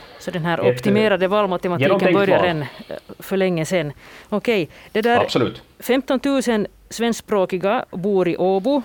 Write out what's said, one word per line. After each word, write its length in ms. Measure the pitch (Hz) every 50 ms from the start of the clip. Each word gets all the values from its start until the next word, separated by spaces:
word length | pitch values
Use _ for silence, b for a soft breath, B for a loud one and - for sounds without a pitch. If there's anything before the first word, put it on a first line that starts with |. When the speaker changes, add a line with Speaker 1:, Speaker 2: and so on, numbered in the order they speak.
| B B B B
Speaker 1:
Så 120 | - -
den 140 | 175 180 156
här 140 | 170 170 -
Speaker 2:
ett, 180 | - - -
Speaker 1:
optimerade 480 | 127 - 214 196 214 220 214 202 175 185
Speaker 2:
eh, 60 | 185
Speaker 1:
valmatematiken 580 | 196 214 208 190 180 175 - 185 175 165 180 190
Speaker 2:
genomtänkt 260 | 196 196 185 185 180
Speaker 1:
börjar 240 | 196 202 190 180 -
Speaker 2:
val. 100 | 190 180
Speaker 1:
än, 140 | 165 156 143
eh, 340 | 123 - - - - - - - - - -
för 180 | - - 196
länge 280 | 190 190 185 180 165 160
sedan. 280 | - 190 180 156 147 139 B B B B B B B
Okej, 400 | 214 208 - - 233 202 160 - B B B B B
det 100 | 208 214
där 180 | 233 240 240
Speaker 2:
Absolut. 420 | - - - - 123 190 - - - _ _ _
Speaker 1:
femtontusen 880 | - - 240 277 262 - 285 254 - 285 277 269 247 247 233 214 202 - - - - -
svenskspråkiga 920 | - - 226 233 220 - - - 220 202 185 180 196 180 165 196 214 262 - -
bor 380 | - 190 170 208 202 190 180 175
i 80 | 160
Åbo 460 | - 175 185 190 196 185 247 285 285 233